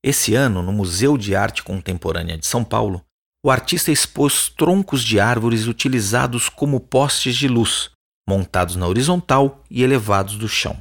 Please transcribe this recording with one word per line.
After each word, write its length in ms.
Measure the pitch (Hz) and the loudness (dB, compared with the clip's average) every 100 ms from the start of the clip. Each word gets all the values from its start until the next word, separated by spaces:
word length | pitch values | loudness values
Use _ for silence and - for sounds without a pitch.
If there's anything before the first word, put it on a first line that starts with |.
Esse 300 | 131 139 - | 0 -2 2
ano, 300 | 110 139 92 | 2 2 0
no 100 | 90 | -2
Museu 420 | 104 95 87 131 147 | -2 -2 0 2 2
de 200 | 104 95 | 0 -2
Arte 260 | 110 - | -2 -4
Contemporânea 720 | - 95 90 90 87 85 82 82 | -8 -8 -6 -6 -4 -4 -4 -6
de 80 | - | -4
São 160 | 120 | -4
Paulo, 360 | 113 110 110 90 _ _ _ _ 139 | -2 -2 -2 -4 _ _ _ _ 0
o 60 | |
artista 400 | 127 - - - | 0 0 -2 0
expôs 580 | 147 - - 147 - - | 0 -2 0 0 0 -4
troncos 540 | - 160 185 196 135 | 0 2 2 2 -2
de 160 | 120 107 | 0 2
árvores 480 | 107 120 113 113 110 | 2 2 2 0 -2
utilizados 840 | 113 135 127 98 120 131 120 - | -2 0 0 0 0 0 -2 -6
como 300 | - 147 135 | -2 0 0
postes 560 | - 127 143 - 131 123 | 0 0 2 0 -2 0
de 120 | 139 | 2
luz, 440 | 120 110 - - _ _ _ - | 2 2 -2 -6 _ _ _ -2
montados 480 | 98 92 90 87 90 | -2 0 0 -2 -2
na 120 | 87 | 0
horizontal 760 | 101 139 180 - 139 139 - - | 0 2 0 2 2 2 0 -10
e 140 | 123 | 0
elevados 540 | 127 135 110 98 98 104 | 2 2 2 0 0 -6
do 120 | 110 | -4
chão. 260 | - - - | -4 -4 -8